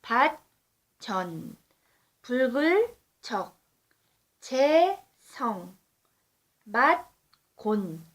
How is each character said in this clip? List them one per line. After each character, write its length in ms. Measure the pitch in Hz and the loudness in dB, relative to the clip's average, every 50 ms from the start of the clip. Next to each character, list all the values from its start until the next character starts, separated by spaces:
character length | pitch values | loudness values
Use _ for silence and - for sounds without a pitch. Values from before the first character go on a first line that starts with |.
| _ | _
밭 380 | - 226 240 269 311 311 - _ _ _ _ _ _ _ _ _ _ _ _ | -2 2 2 2 2 0 -4 _ _ _ _ _ _ _ _ _ _ _ _
전, 560 | - - 202 190 185 180 165 160 - - - _ _ _ _ _ _ _ _ _ _ _ _ _ _ | -10 -6 -4 -4 -4 -6 -8 -12 -12 -14 -16 _ _ _ _ _ _ _ _ _ _ _ _ _ _
붉을 760 | - 247 254 262 254 233 277 294 320 349 403 466 466 - _ _ _ _ _ _ | -4 0 0 0 0 0 0 2 2 2 2 0 0 -4 _ _ _ _ _ _
적, 360 | - 240 196 180 - - _ _ _ _ _ _ _ _ _ _ _ _ _ _ _ _ _ | -8 -6 -6 -6 -6 -12 _ _ _ _ _ _ _ _ _ _ _ _ _ _ _ _ _
재 680 | - - 262 262 269 294 302 330 349 370 392 392 - _ _ _ | -14 -8 0 2 2 4 6 6 4 4 0 -4 -10 _ _ _
성, 580 | _ - - - 269 233 214 180 175 180 190 _ _ _ _ _ _ _ _ _ _ _ _ _ _ _ _ _ _ | _ -20 -12 -6 -6 -6 -6 -6 -10 -16 -20 _ _ _ _ _ _ _ _ _ _ _ _ _ _ _ _ _ _
맛 480 | 214 208 240 254 294 349 339 - - _ _ _ _ _ _ _ _ _ | -6 0 2 4 4 4 2 -2 -12 _ _ _ _ _ _ _ _ _
곤 500 | _ - 214 214 208 196 175 160 165 - - _ | _ -4 -2 -2 -2 -2 -6 -8 -12 -16 -20 _